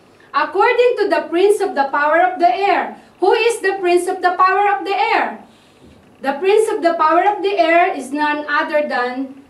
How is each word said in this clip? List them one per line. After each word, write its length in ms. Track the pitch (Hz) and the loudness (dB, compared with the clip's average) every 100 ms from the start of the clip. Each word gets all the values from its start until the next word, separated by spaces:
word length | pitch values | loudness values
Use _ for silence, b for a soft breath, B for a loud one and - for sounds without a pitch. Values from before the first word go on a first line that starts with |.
| _ b b | _ b b
"According 640 | 370 302 381 453 480 494 453 | -4 -2 2 2 4 2 0
to 80 | 339 | 0
the 160 | 220 - | -2 -2
prince 320 | 330 403 392 | 0 2 2
of 160 | 392 | -2
the 160 | 285 269 | -2 -2
power 320 | 294 294 320 | 0 0 2
of 160 | 370 370 | 2 2
the 80 | 349 | 0
air." 480 | 370 392 339 - B B B | 2 0 -2 -4 B B B
Who 140 | 370 | 0
is 260 | 453 466 440 | 2 2 0
the 160 | 381 392 | -2 -2
prince 320 | 359 349 359 | 0 0 0
of 140 | 370 | -2
the 100 | 359 | -2
power 320 | 359 370 381 415 | 2 2 4 0
of 140 | 392 381 | 0 -2
the 80 | 392 | -2
air? 480 | 440 427 233 - - b b b b b _ _ | 0 0 -2 -8 -18 b b b b b _ _
The 180 | 262 277 | -6 -2
prince 300 | 381 427 403 | 2 2 2
of 80 | 311 | 0
the 140 | 339 | 0
power 260 | 330 311 330 392 | 2 2 2 2
of 140 | 403 | 0
the 160 | 381 403 | -2 0
air 340 | 330 339 370 | 2 4 2
is 220 | 285 240 294 | -2 -8 -4
none 300 | 302 302 294 | -2 -4 -4
other 400 | 294 311 302 294 | -4 -2 -2 -2
than 560 | 254 247 254 269 - | -4 -4 -6 -10 -12